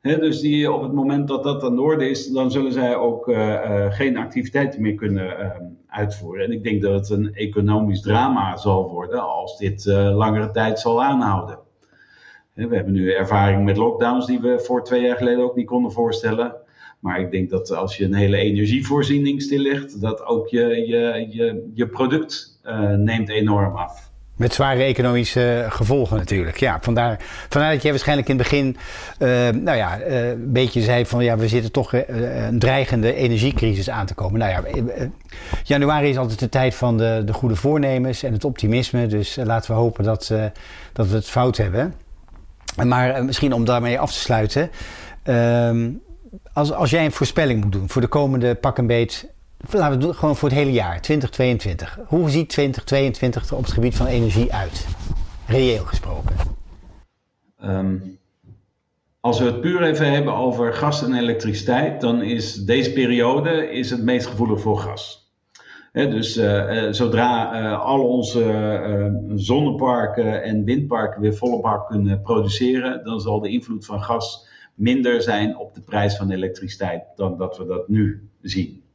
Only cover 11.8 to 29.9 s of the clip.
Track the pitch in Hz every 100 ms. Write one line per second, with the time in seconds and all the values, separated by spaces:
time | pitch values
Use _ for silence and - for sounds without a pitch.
11.8 | _ _ _ - - - _ - 117 117
12.8 | 98 98 92 95 95 104 101 98 98 98
13.8 | 117 113 120 127 127 127 117 123 - 123
14.8 | 117 123 123 120 123 123 123 123 117 123
15.8 | 120 101 117 110 113 110 120 - - _
16.8 | - - 92 90 92 95 92 95 - 85
17.8 | 95 - 98 101 101 101 104 101 104 127
18.8 | 135 143 143 143 143 139 - 139 139 139
19.8 | - 104 110 - - 117 - 120 117 117
20.8 | 117 117 117 113 113 110 117 107 - 110
21.8 | 113 - 131 156 156 - - _ - 110
22.8 | 101 101 104 113 101 107 104 104 98 90
23.8 | 87 - - - - - 117 - 139 127
24.8 | 135 127 123 120 113 - 120 120 117 -
25.8 | 101 139 120 110 87 101 82 80 135 82
26.8 | - 117 120 107 - - - 143 151 151
27.8 | 147 139 - 143 131 135 120 143 135 127
28.8 | - - - - 127 123 123 113 180 131
29.8 | 95